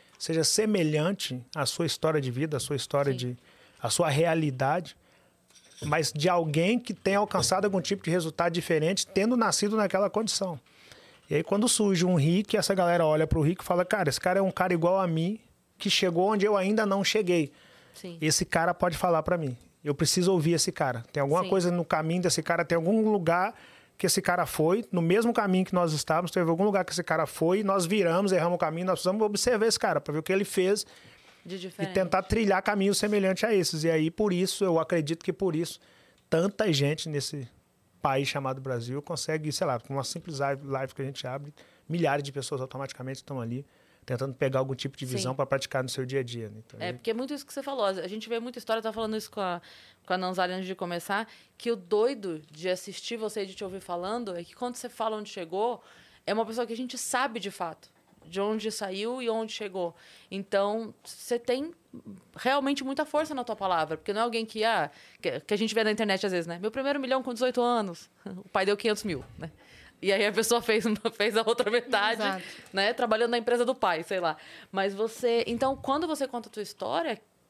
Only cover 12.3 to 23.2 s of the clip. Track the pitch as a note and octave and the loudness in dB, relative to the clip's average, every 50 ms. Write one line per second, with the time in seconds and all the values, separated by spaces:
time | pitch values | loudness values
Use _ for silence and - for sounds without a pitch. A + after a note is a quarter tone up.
12.3 | F3 G3 G#3 - - G#3 - - G3 F#3+ F3 E3+ F3 F3 E3 D#3 D3+ D#3 D#3+ D3+ | 4 2 2 2 0 0 2 2 2 4 4 4 4 4 4 4 4 4 4 4
13.3 | - E3 C#3+ D3+ F#3 - - - F3+ F3 F3+ F3+ A3 G3+ F3 C#3+ B2 - - F3+ | 4 4 4 4 2 0 0 0 2 2 2 2 2 2 2 0 0 0 0 2
14.3 | F#3 G3 G3 F#3+ - - F3+ F#3 F3+ E3+ D#3+ F3 F#3+ F#3+ F#3+ F3 D#3+ D#3+ E3 F#3 | 2 4 2 2 2 0 2 2 2 2 4 2 4 2 2 0 0 0 0 -2
15.3 | A3 - - _ _ _ _ _ _ _ - G3+ - - G3 F3+ E3 F3 F#3 G#3 | -4 -6 -10 _ _ _ _ _ _ _ -2 0 2 2 2 2 4 4 2 4
16.3 | G#3+ G#3 G3 G#3+ G#3 G3 F#3 F#3+ G#3+ A3 G#3+ G3+ G3 G3 F#3+ - - - G3+ F3 | 4 2 4 4 4 4 4 2 2 2 2 2 2 2 2 2 2 2 2 4
17.3 | F3+ E3+ D3+ C3+ - - - - - - - - - - - F3+ E3+ E3 D#3 D#3 | 4 2 2 0 -4 -12 -20 -20 -20 -20 -20 -20 -20 -18 -16 -16 -8 -2 0 0
18.3 | D3+ - F3 - - E3 E3 F3+ F3 - - F3+ D#3+ - - F3+ E3+ D#3+ D#3 - | 2 2 0 0 2 2 2 2 2 2 0 0 0 2 2 2 4 2 2 2
19.3 | F3+ E3+ D#3 C3+ B2 - - - _ _ - D3 C#3+ - D#3+ - - F#3 F3 F#3 | 0 0 0 -2 -4 -6 -12 -20 _ _ -4 -4 -2 0 2 2 2 4 4 4
20.3 | G3 F3 D3 E3 E3+ D#3 - - - - D#3 C3 A#2 A#2 A#2 - - D3 C#3 C#3 | 4 4 4 4 2 2 2 0 0 0 -2 -2 -2 -4 -8 -6 -4 -2 0 2
21.3 | D3+ F3+ F#3+ F#3 G3 F#3+ F3 F3 F3 F3 E3 - - D#3 D#3 D#3+ E3+ F3+ F3 F3 | 2 2 2 2 2 2 4 2 2 0 0 0 0 0 0 0 0 0 2 0
22.3 | - - - - E3+ E3 E3 - F3 E3+ D#3+ F3 G#3+ A3 G#3+ G#3+ G#3+ G3+ | 0 0 0 0 0 0 0 2 0 2 2 2 2 4 4 4 2 2